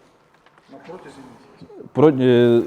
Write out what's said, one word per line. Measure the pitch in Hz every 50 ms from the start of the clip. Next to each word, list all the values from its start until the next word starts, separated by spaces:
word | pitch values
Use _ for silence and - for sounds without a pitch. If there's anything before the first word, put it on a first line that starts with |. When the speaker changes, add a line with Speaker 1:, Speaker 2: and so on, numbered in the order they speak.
| _ _ _ _ _ _ _ _ _ _ _ _ _ -
Speaker 1:
На | 135
протязі | 139 139 160 175 185 - 143 - - 127 123 117 - _ _ _ -
місяця? | - - 415 370 - - -
Speaker 2:
Про-, | 127 143 160
е, | 143 131 127 127 123 117 120 120 117 117 -